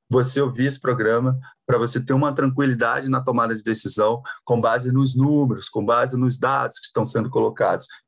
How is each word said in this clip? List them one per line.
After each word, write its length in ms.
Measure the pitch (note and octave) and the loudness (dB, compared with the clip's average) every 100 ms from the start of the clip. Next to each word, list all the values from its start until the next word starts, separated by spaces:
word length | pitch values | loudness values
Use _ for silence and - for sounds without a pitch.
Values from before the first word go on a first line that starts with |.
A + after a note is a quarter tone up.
| - | 0
você 300 | B2+ B2+ C#3+ | 2 2 0
ouvir 280 | C#3 B2 C3+ | 0 0 -2
esse 120 | C#3 | -2
programa 580 | C3 A#2 A2 A#2 C3 C3 - - - | -2 0 2 2 0 -2 -6 -10 -2
pra 100 | A#2+ | 0
você 220 | A#2 C3 | 0 -2
ter 140 | C3 | 0
uma 200 | C3+ D3 | 0 0
tranquilidade 760 | C#3 C#3 C3 C#3 A#2 A#2 C3+ C3+ | 0 0 0 0 0 0 -2 -2
na 100 | B2+ | -2
tomada 340 | B2+ A#2+ A2+ | 0 0 0
de 80 | A2 | -2
decisão 600 | A#2 A2 G2 G2 G#2+ A#2 - - - | -4 -4 -2 0 0 0 -6 -10 -2
com 160 | A#2+ | 0
base 280 | A#2 B2 B2+ | 2 0 2
nos 280 | C3 C3+ B2+ | 2 2 2
números, 500 | C#3 D3 C3+ G#2+ - | 2 4 2 -2 -4
com 180 | A2 G#2 | -4 0
base 300 | A#2 B2+ B2+ | 2 0 0
nos 240 | B2+ B2+ | 0 0
dados 400 | B2+ C3+ A#2+ - | 0 0 -2 -8
que 60 | - | -6
estão 200 | - A2 | -4 -2
sendo 240 | A#2 A#2+ | -2 -2
colocados, 580 | A#2+ A2+ - G2+ F#2 - - | 0 0 0 0 0 -6 -20